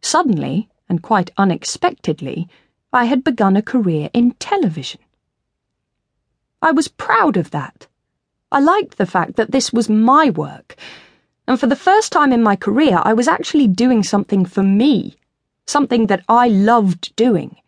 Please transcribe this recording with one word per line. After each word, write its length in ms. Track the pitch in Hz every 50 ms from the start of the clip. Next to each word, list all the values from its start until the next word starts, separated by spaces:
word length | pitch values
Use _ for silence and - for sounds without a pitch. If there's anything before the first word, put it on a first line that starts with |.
| -
Suddenly, 640 | - - 311 359 285 202 151 143 139 135 180 226 _ _ _ _ _
and 140 | 185 165 -
quite 280 | - 226 202 175 - _
unexpectedly, 1120 | - 196 196 170 - - - - - - 359 - _ _ - 151 - 165 135 - - 170 180 _ _ _ _ _ _ _ _ -
I 120 | 254 240
had 180 | 226 269 254 262
begun 340 | 320 254 - 214 196 196
a 60 | 196 208
career 480 | - - 254 214 180 165 151 147 - _
in 200 | 240 240 247 - _
television. 600 | - - 403 403 339 202 156 160 131 - - - _ _ _ _ _ _ _ _ _ _ _ _ _ _ _ _ _ _ _ _ _ _ _ _ _ _ _ _ _ _ _ _
I 120 | - 320 320
was 160 | 277 311 -
proud 480 | _ _ - - - 453 415 226 208
of 160 | 190 156 - -
that. 340 | 151 135 - _ _ - _ _ _ _ _ _ _ _ _ _ _ _ _
I 80 | - 277
liked 400 | 277 311 359 427 - - - _
the 80 | 208
fact 300 | 175 - 185 170 - -
that 160 | - 220 - -
this 200 | 269 254 - -
was 160 | 226 226 -
my 420 | 214 214 220 233 269 294 320 277
work, 440 | 175 156 151 139 - - _ _ - _ - - - - - _ _ _ _ _ _ _ _
and 140 | - 254 247
for 80 | - 240
the 80 | 269
first 340 | 262 - 359 381 427 427 -
time 220 | - 339 294 277 254
in 100 | 233 233
my 140 | 220 202
career, 440 | 196 - - 202 247 311 294 190 170 -
I 80 | - 220
was 160 | 226 247 285
actually 400 | 339 370 349 - - 311 285 214
doing 340 | 185 185 233 254 254 220 196
something 420 | - - 202 202 _ - 196 185
for 200 | 180 - - 196
me, 500 | 196 196 202 240 294 277 190 - - - _ _ _ _ _ _ _ _ _ _
something 400 | - - - 180 - - 226 226
that 180 | 190 202 180 - -
I 180 | 226 240 247 240
loved 680 | 214 190 202 214 233 240 214 190 170 175 - - _
doing. 420 | - 220 254 226 170 - - - _ _